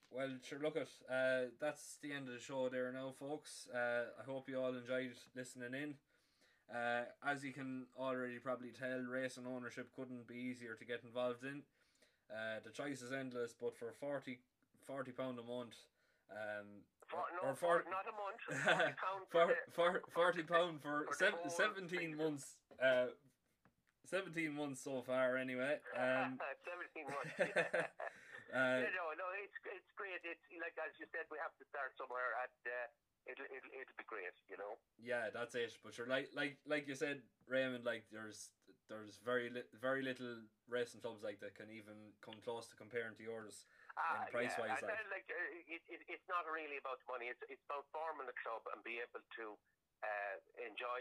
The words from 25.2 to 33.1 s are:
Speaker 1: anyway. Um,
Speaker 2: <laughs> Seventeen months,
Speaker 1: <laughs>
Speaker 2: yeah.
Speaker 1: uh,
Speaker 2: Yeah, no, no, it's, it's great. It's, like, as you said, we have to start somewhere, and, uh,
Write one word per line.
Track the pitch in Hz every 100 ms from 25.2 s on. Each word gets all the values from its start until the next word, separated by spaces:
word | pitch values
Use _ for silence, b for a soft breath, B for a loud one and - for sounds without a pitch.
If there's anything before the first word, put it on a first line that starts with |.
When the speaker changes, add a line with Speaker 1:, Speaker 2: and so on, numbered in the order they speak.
| 127 131
Speaker 1:
anyway. | 131 127 135 147 - 123
Um, | 127 131 131 127 143
Speaker 2:
<laughs> | 135
Seventeen | 175 175 165 165 143
months, | 143 127 -
Speaker 1:
<laughs> |
Speaker 2:
yeah. | 180 185 160 170 - - - - - - - 127
Speaker 1:
uh, | 131 127 123
Speaker 2:
Yeah, | -
no, | 165 156
no, | 185 196
it's, | 202 - -
it's | 190 - -
great. | 202 175
It's, | 170 165 - 175
like, | 165 165
as | 160 147
you | 208
said, | 170 156
we | 151
have | - -
to | 131
start | 143 131 -
somewhere, | 135 123 123 117
and, | 127 -
uh, | 123 123 120 - _